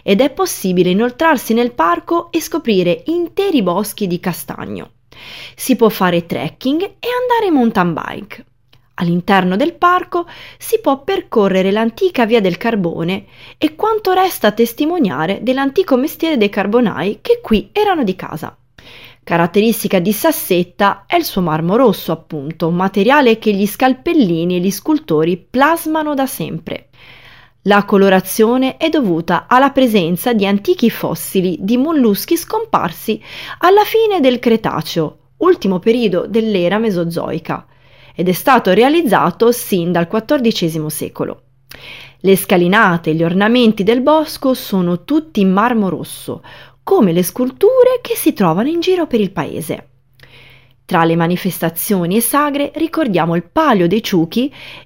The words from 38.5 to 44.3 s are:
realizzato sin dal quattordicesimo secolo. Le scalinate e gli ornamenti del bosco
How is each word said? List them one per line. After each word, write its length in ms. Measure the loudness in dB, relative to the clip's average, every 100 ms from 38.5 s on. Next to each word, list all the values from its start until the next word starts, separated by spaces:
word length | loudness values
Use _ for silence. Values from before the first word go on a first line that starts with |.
| 4 4
realizzato 760 | 4 4 4 2 2 2 2 2
sin 400 | 0 -2 -2 0
dal 140 | 0 0
quattordicesimo 840 | -2 0 0 0 0 -4 -4 -6
secolo. 540 | -8 -10 -8 -8 -10 _ _ _ -20 -20 -20 -20 _
Le 180 | 2 2
scalinate 760 | 2 2 4 4 4 2 0
e 40 |
gli 100 | 0
ornamenti 580 | 0 2 2 4 4 2
del 200 | 2 2
bosco 500 | 4 2 0